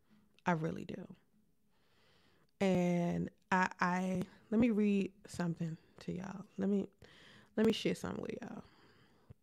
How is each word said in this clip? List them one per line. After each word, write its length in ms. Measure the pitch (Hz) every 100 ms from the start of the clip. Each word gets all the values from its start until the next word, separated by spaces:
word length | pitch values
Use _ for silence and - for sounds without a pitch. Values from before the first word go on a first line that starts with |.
| _ _ _ _ -
I 60 |
really 340 | 165 160 175 -
do. 220 | - 180 - _ _ _ _ _ _ _ _ _ _ _ _ _ -
And 680 | 190 180 175 175 175 175 170 _ -
I, 160 | 185 185 -
I, 420 | 180 180 185 185 190 - -
let 80 | 220
me 100 | 240
read 420 | 208 208 202 190 - -
something 500 | - 175 165 165 160 _ -
to 100 | -
y'all. 340 | 175 190 196 196 -
Let 120 | 196
me, 180 | 202 - _ - - - - - -
let 80 | 226
me 80 |
share 220 | - 165 175
something 260 | - -
with 160 | - -
y'all. 220 | - - - - - - _ _ - -